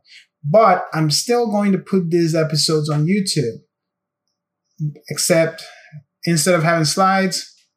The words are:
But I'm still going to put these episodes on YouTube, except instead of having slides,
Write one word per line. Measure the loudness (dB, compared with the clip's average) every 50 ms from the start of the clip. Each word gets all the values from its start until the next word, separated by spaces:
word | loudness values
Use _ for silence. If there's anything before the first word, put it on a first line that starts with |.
| _ _ -20 -20 -20 _ _ _
But | -2 2 4 4 6 6 4 2 -2 -4 -4
I'm | -2 0 0
still | 0 -2 -2 -2 0 0 0 0
going | 0 0 0 0
to | 0 -2
put | -2 -2 -2 -2 0 0
these | 0 2 2 2 0
episodes | 0 0 0 0 -2 0 0 0 0 0 -2
on | -2 0 0
YouTube, | 2 0 0 0 -2 -2 -2 -2 -4 -6 -10 -14 _ _ _ _ _ _ _ _ _ _ _ _ _ _ _ _ _ _ _ _ _ _ -8 -8 -8 -8 -10 -14 -12
except | -8 -4 -2 0 2 2 2 0 -4 -10 -16 -20 -20 -20 -20 -20 -20 -20 -20 _ _ _ -4
instead | -2 0 0 2 2 2
of | 2
having | 2 2 2 2 0
slides, | 0 0 0 2 2 2 0 0 -2 -4 -6 -10 -14 _ _ _ _ _